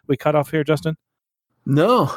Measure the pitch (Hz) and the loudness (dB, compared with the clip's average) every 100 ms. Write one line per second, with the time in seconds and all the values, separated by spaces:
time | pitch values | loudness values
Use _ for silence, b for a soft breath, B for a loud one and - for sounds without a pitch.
0 | - 135 151 151 139 160 147 151 160 156 | -6 -2 0 0 0 -4 -2 -2 -2 -8
1 | _ _ _ _ _ _ - 139 190 247 | _ _ _ _ _ _ -2 2 4 2
2 | - | 0